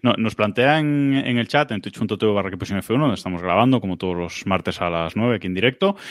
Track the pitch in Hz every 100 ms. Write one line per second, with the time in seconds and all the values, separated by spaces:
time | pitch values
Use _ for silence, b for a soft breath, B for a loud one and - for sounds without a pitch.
0 | 123 - 110 - 107 101 127 156 151 147
1 | 139 135 131 120 113 147 147 107 101 -
2 | 107 101 110 101 95 92 98 98 - 117
3 | 151 95 - 90 90 90 120 131 95 87
4 | 95 87 85 - - 95 85 87 90 85
5 | 82 107 117 113 92 90 92 131 190 202
6 | B